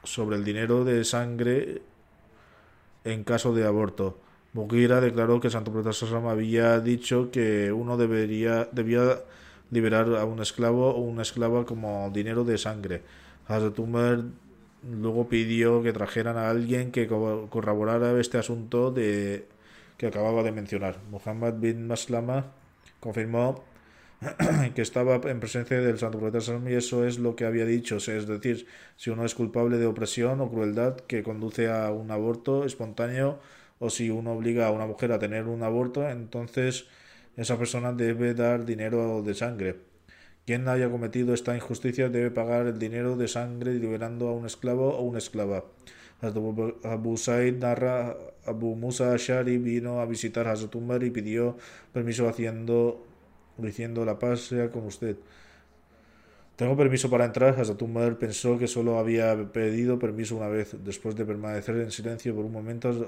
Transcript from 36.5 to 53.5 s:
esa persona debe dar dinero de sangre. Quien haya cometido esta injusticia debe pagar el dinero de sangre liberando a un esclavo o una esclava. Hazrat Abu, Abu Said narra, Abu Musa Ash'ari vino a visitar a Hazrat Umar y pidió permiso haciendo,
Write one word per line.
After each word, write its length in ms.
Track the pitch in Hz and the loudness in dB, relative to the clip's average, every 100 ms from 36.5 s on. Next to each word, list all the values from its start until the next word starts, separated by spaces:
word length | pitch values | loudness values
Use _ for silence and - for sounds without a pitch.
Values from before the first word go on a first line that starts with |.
| - 127 127 - - - - - - | -2 -2 -2 -8 -20 -20 -20 -16 -8
esa 220 | 113 117 | -2 0
persona 340 | 120 123 123 | -2 -2 -2
debe 420 | 123 117 117 120 | 0 0 2 0
dar 320 | 117 120 120 117 | 2 2 2 0
dinero 580 | 107 110 117 113 110 | -2 0 0 2 0
de 100 | 104 | -2
sangre. 420 | 98 117 113 92 90 - _ _ - - - - | -2 -4 -2 -4 -4 -10 _ _ -20 -20 -14 -4
Quien 220 | 120 131 | -2 0
haya 240 | 127 123 | 2 2
cometido 420 | 120 113 127 123 | 0 -2 0 2
esta 220 | 117 123 120 | 2 0 -4
injusticia 540 | - 117 131 127 127 | -4 -4 -2 0 0
debe 200 | 120 120 | 2 0
pagar 380 | 120 117 120 120 | 0 0 0 0
el 100 | 110 | -2
dinero 380 | 110 117 123 123 | -4 -2 -2 0
de 140 | 117 | -2
sangre 440 | 120 120 120 123 123 | -2 -6 -4 -2 -2
liberando 520 | 117 110 113 120 120 | -2 -4 -4 -4 -2
a 60 | |
un 120 | 120 117 | -2 -6
esclavo 440 | - 123 123 135 | -6 -2 0 0
o 120 | 135 | 0
una 180 | 123 117 | -2 -4
esclava. 440 | - 107 101 95 - - - - - - | -6 -4 -2 -4 -6 -14 -20 -20 -20 -8
Hazrat 180 | 113 107 | -6 -4
Abu, 380 | 110 110 113 - | -4 -2 -4 -4
Abu 320 | 113 113 117 113 | -6 -4 -2 -2
Said 400 | 127 120 123 127 | 2 2 4 2
narra, 580 | 123 120 123 127 120 - - - - | 0 2 2 0 -2 -6 -12 -12 -8
Abu 300 | 110 117 113 | -4 -2 -2
Musa 380 | 123 123 123 | -4 0 2
Ash'ari 440 | 120 123 127 123 123 | 2 2 0 2 2
vino 440 | 120 120 120 123 | 2 0 -2 -2
a 40 | 117 | -2
visitar 420 | 113 113 113 113 | -4 -4 -2 0
a 40 | |
Hazrat 240 | 107 107 117 | -2 -4 -6
Umar 260 | 120 123 | -2 0
y 80 | 127 | 0
pidió 460 | 117 104 117 120 120 - - - | -2 -2 0 0 -2 -10 -20 -10
permiso 340 | 123 117 117 117 | -4 -2 0 0
haciendo, 800 | 113 113 113 113 117 120 117 - - _ - _ | 0 -4 -4 0 2 2 0 -8 -20 _ -20 _